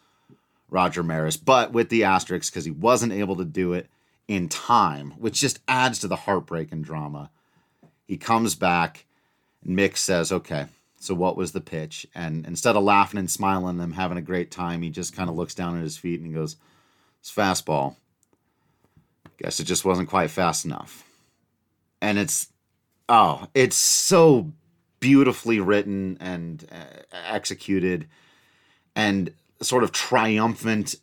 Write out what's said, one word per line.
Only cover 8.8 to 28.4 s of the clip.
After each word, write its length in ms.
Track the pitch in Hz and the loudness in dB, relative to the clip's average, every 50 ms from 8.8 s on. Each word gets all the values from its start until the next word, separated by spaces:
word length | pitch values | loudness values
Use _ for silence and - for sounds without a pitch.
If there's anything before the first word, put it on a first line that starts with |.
| 82 - - - _ _ _ _ _ _ _ _ _ _ _ _ - | 0 -2 -4 -12 _ _ _ _ _ _ _ _ _ _ _ _ -8
and 140 | - 92 98 | -4 0 2
Mick 180 | 98 92 - | 2 2 2
says, 360 | - - - 92 85 82 - | -2 0 0 2 0 2 0
"Okay, 340 | 92 85 - - 80 73 71 - _ _ _ _ _ _ | -2 -4 -4 -4 -6 -6 -6 -8 _ _ _ _ _ _
so 160 | - - 92 | -8 -6 -2
what 220 | 85 92 90 - | 0 0 0 0
was 160 | - 92 80 | -2 -6 -6
the 80 | - 92 | -6 -8
pitch?" 460 | - - 85 78 78 78 - - - - _ | -10 -8 -10 -10 -10 -10 -12 -16 -18 -16 _
And 300 | 82 85 80 78 80 78 | -8 -6 -6 -6 -6 -8
instead 300 | 85 87 - - 120 104 | -8 -8 0 2 2 4
of 60 | 104 | 4
laughing 360 | 98 104 101 101 98 95 104 101 | 4 6 6 6 4 2 0 -4
and 120 | 92 85 | -4 -4
smiling 400 | - - 95 98 95 92 92 90 | -4 -2 0 0 0 0 -2 -4
and 100 | 87 87 | -4 -4
them 120 | 87 85 | -6 -6
having 260 | 80 92 92 87 87 87 | -4 -4 -4 -4 -4 -6
a 40 | |
great 280 | 78 85 92 87 85 - | -6 -4 -4 -4 -4 -6
time, 320 | - 92 90 85 85 85 | -8 -8 -6 -6 -4 -6
he 80 | 85 82 | -6 -6
just 260 | 76 92 85 - - | -8 -8 -10 -10 -8
kinda 160 | 95 90 85 | -6 -6 -4
looks 220 | 80 85 85 - - | -4 -6 -6 -6 -6
down 220 | - 87 85 87 | -8 -6 -6 -6
at 80 | 85 82 | -6 -6
his 120 | 76 78 | -8 -8
feet 240 | - - 87 85 80 | -8 -8 -8 -6 -6
and 60 | 82 | -8
he 80 | 82 80 | -8 -6
goes, 220 | 80 78 76 - - _ _ _ _ _ _ _ _ _ _ _ _ | -6 -6 -6 -10 -14 _ _ _ _ _ _ _ _ _ _ _ _
"It's 120 | - - | -20 -8
fastball. 640 | - 104 101 95 87 - - 82 78 71 67 69 - _ _ _ _ _ _ _ _ _ _ _ _ _ _ _ _ _ _ _ _ _ _ _ _ _ _ - _ _ | -2 0 0 0 0 -2 -2 -2 -2 -2 -2 -4 -8 _ _ _ _ _ _ _ _ _ _ _ _ _ _ _ _ _ _ _ _ _ _ _ _ _ _ -20 _ _
Guess 220 | - 50 - - | -8 -6 -6 -6
it 40 | 78 | -4
just 200 | 85 90 - - | -2 -2 0 2
wasn't 240 | 95 90 92 87 - | 2 2 2 0 0
quite 220 | 95 92 80 76 | 0 0 0 0
fast 340 | - 95 90 85 82 - - | 0 0 0 0 0 -2 -4
enough." 400 | 82 67 - - - - - - _ _ _ _ _ _ _ _ _ _ _ _ _ _ _ _ _ _ _ | -6 -8 -10 -12 -16 -20 -20 -20 _ _ _ _ _ _ _ _ _ _ _ _ _ _ _ _ _ _ _
And 160 | 98 107 101 104 | -2 0 0 0
it's, 300 | 101 - - - - - _ _ _ _ _ _ _ _ _ _ _ - | 0 -2 -4 -6 -6 -8 _ _ _ _ _ _ _ _ _ _ _ 4
oh, 380 | 117 113 98 80 71 - - - - | 6 6 6 6 4 -2 -6 0 2
it's 220 | 135 127 127 - | 4 4 4 2
so 760 | - - - - - - - 190 170 165 160 135 113 85 78 - - _ _ _ _ _ _ _ _ | 0 2 2 2 0 2 4 6 8 8 8 8 6 2 -2 -10 -16 _ _ _ _ _ _ _ _
beautifully 640 | 123 131 139 139 135 127 - - - 117 113 104 | 4 6 6 8 6 6 2 0 0 0 2 2
written 560 | 92 98 104 104 98 101 98 98 95 95 92 - | 4 4 4 2 2 0 -4 -4 -4 -6 -6 -8
and, 460 | 90 92 90 85 82 85 80 78 80 - | -8 -8 -8 -8 -8 -10 -12 -14 -16 -18
uh, 300 | - 85 76 - - - - _ | -20 -20 -20 -20 -20 -20 -18 _
executed 960 | 92 90 85 95 107 101 - - 95 - - - 98 92 90 92 90 82 78 - _ _ _ _ _ _ | -12 -10 -6 -6 -6 -4 -4 -6 -8 -8 -4 -2 0 0 2 0 -2 -2 -6 -12 _ _ _ _ _ _